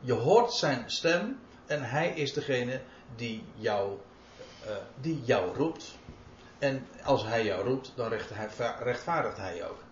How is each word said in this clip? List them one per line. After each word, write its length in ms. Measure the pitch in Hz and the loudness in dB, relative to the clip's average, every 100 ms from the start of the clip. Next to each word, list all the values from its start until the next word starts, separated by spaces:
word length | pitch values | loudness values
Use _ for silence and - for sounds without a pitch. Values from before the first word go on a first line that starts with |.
Je 120 | 127 | 2
hoort 400 | 113 123 214 240 | 2 8 8 8
zijn 380 | - 156 127 110 | 2 2 0 -2
stem 480 | - 165 175 214 277 - - - | 0 2 2 2 -6 -12 -20 -4
en 160 | 147 | -2
hij 260 | 123 135 170 | 0 0 0
is 240 | 160 139 | 0 -2
degene 480 | - 139 127 123 131 - - - 117 | -2 0 0 0 -4 -8 -18 -16 -8
die 280 | 117 110 90 | -6 -6 -10
jou, 440 | 107 110 101 98 98 - - - - - - | -4 0 2 0 -4 -12 -20 -20 -18 -18 -14
eh, 120 | - 101 - - | -8 -8 -8 -6
die 220 | 147 156 | -2 -2
jou 320 | 120 110 90 - | 4 4 4 0
roept. 380 | 87 - - - - - - - - - | 0 0 -12 -16 -18 -18 -18 -20 -20 -2
En 280 | 139 135 123 - | 0 0 -6 -8
als 200 | - 127 | 4 4
hij 200 | 107 117 | 4 2
jou 200 | 107 95 | 2 2
roept, 280 | 101 131 - | 2 0 -2
dan 140 | - 113 | -4 -2
recht-, 260 | 110 - | -2 -4
hij 160 | 107 107 | -6 -8
va-, 260 | - 117 - | -2 -2 0
rechtvaardigt 540 | 123 123 - 165 - - | -2 -2 0 0 0 -2
hij 200 | 95 87 | -6 -6
je 120 | 98 | -6
ook. 160 | - - | -8 -14